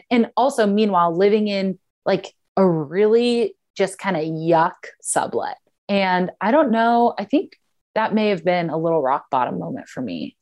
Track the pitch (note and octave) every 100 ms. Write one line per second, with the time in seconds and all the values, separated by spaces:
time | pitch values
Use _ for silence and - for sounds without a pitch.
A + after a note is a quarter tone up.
0 | - A#3+ A3 - C4+ C4 G#3 G3+ G#3+ F3+
1 | E3+ E3+ G3+ G#3+ G#3 G3 F#3+ F3+ _ _
2 | - F#3+ - _ _ F#3+ F#3+ D#3+ C#3+ F3+
3 | G#3+ A#3 A#3+ A#3+ G#3 - _ - F#3 -
4 | F#3+ E3 D#3+ D#3+ E3 D#3+ F3 - - _
5 | - - - A#2 - - _ _ - G3
6 | F#3+ F3+ F#3 - G3 D4 C#4 A3+ A#3 A#3
7 | A#3+ G#3+ G3+ D4+ - _ _ _ _ G#3+
8 | A3 A3 G#3+ F3+ F3 F3+ E3 D#3+ E3 E3
9 | B2+ D3 - B2+ A#2+ E3+ E3 - - -
10 | A#2 E2 - _